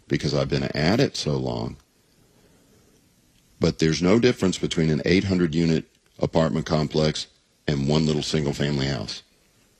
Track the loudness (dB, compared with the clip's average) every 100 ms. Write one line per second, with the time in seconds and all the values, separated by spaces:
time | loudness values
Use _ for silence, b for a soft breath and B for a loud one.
0 | -4 -2 0 -2 0 -2 -2 0 0 2
1 | 0 -2 -4 -2 -4 -6 -8 -12 _ _
2 | _ _ _ b b b b b b _
3 | _ _ _ _ _ -2 -2 2 0 2
4 | 2 4 4 2 -2 0 -4 0 0 0
5 | 2 2 2 2 2 2 2 0 -2 _
6 | _ -6 -2 0 0 0 -2 -2 0 0
7 | 0 -2 -10 _ _ _ -4 -2 0 2
8 | 2 0 -2 -2 -2 -2 -2 -2 -2 -4
9 | -8 -12 _ _ _ _ _